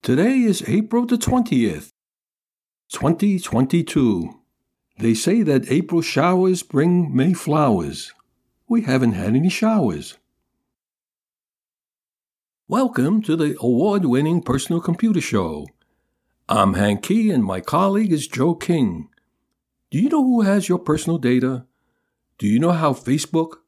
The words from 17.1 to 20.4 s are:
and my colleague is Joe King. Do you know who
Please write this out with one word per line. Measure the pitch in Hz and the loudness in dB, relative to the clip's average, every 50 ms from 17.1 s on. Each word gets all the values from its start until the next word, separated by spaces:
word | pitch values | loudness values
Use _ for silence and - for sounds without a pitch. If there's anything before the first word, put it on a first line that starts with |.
| 190 226 220 214 | 0 2 2 2
and | 180 127 104 | 2 0 0
my | 95 95 92 | 0 -4 -6
colleague | - - 139 165 190 196 196 208 220 196 | -6 -2 0 0 2 2 0 0 0 0
is | 165 147 123 | 0 -2 -2
Joe | - - 120 131 170 170 | -8 -4 -2 0 0 0
King. | - - - 175 160 127 101 87 82 76 - _ _ _ _ _ _ _ _ _ _ _ _ _ _ _ _ | -2 -2 -2 0 2 0 0 -2 -6 -12 -16 _ _ _ _ _ _ _ _ _ _ _ _ _ _ _ _
Do | - | -2
you | 151 214 285 | -2 0 2
know | 330 302 262 | 2 2 2
who | 262 247 233 | 2 2 2